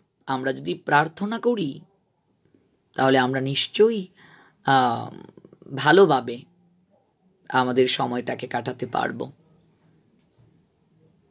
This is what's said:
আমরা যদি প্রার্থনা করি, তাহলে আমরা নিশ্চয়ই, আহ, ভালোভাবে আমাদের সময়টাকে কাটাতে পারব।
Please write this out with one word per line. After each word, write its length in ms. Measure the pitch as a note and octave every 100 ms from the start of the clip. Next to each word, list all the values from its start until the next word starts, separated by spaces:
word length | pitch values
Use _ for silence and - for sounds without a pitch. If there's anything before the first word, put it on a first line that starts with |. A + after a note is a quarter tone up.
| _ _ -
আমরা 280 | C3 C3+
যদি 200 | C3 D3+
প্রার্থনা 680 | F3 - D3 D#3+ - G3+ A3+
করি, 420 | A#3+ A#3 D3 - - _ _ _ _ _ _ _ _ _ _ -
তাহলে 220 | C3+ C3+
আমরা 240 | B2+ C3+
নিশ্চয়ই, 640 | C3+ C#3 - - A3 A3 F3+ _ - - - _ -
আহ, 440 | C3+ B2 A#2 A2+ G1+ - - - _ - C3
ভালোভাবে 680 | C#3+ F3 F#3 C3 A#2+ A#2+ - _ _ _ _ _ _ _ _ _ -
আমাদের 380 | B2+ B2+ B2 B2
সময়টাকে 600 | - B2+ B2 A#2+ A#2+ B2+
কাটাতে 380 | B2 A#2 - A#2
পারব। 460 | - A#2+ A#2 C3 - _ _ _ _ _ _ _ _ _ _ _ _ _ _ _ _ _ _ _